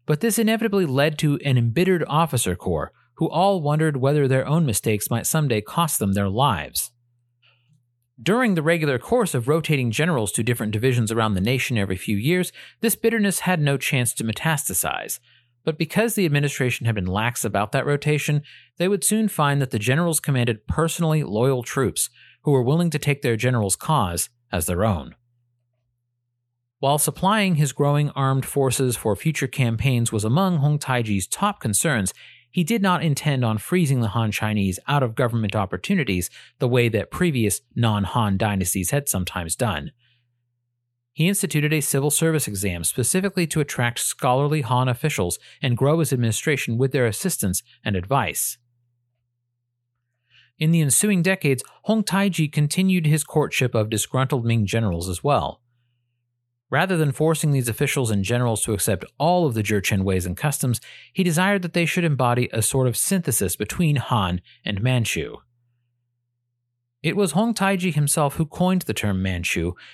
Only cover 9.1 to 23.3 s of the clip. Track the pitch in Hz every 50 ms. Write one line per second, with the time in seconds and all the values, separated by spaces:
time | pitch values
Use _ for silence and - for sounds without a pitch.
9.1 | 233 254 214 165 - 127 113 127 151 165 156 - 156 139 123 117 107 - 151 180
10.1 | 165 123 107 98 - - 110 120 120 - 113 107 107 107 117 135 123 120 110 104
11.1 | 113 113 110 107 101 92 95 117 131 127 - - 123 104 98 98 95 95 - -
12.1 | 107 98 110 147 180 180 175 - - - - - - - - 233 220 - - 226
13.1 | 226 226 208 202 180 - - 185 185 165 147 143 139 135 - - - 131 123 117
14.1 | - - 113 113 110 - - 160 156 143 - - 95 - - 76 - - 50 -
15.1 | - - _ _ _ _ _ _ _ _ - 160 156 - 165 - - 202 226 240
16.1 | 214 214 185 160 143 143 143 143 - - 135 123 117 - 113 117 110 104 90 92
17.1 | 92 104 110 120 117 - - 107 104 98 104 107 - 135 123 139 143 143 - 151
18.1 | 151 143 - - 151 147 151 - - - - _ _ - 175 190 202 175 - -
19.1 | 208 220 220 202 - - 151 143 143 143 139 127 - 107 104 123 131 160 175 170
20.1 | 160 - - - 139 127 120 123 110 107 _ - - - 165 160 - - 170 156
21.1 | 156 156 143 - 101 110 123 135 135 123 120 - - 139 131 95 - - - -
22.1 | _ _ - - _ _ - 156 139 131 120 123 147 170 175 170 151 143 - 147
23.1 | 143 143 - 123